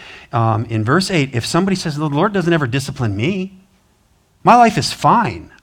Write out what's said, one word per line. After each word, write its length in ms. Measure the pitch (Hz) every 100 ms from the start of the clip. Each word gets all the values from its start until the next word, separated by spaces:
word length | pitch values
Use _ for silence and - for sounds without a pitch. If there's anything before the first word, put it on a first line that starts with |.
| - - -
Um, 340 | 117 113 110 113
in 180 | 113
verse 260 | 110 165 190
eight, 240 | 180 135
if 120 | 117 -
somebody 300 | 170 190 185
says, 200 | 170 143
"The 120 | 156
Lord 240 | 143 202
doesn't 200 | 202 170
ever 140 | 170 135
discipline 500 | 135 - - 117 101
me, 420 | 135 196 185 - _ _ _ _ _ _ _ _
my 120 | 170
life 240 | 240 233 -
is 140 | -
fine. 580 | - 147 208 180 85 78 -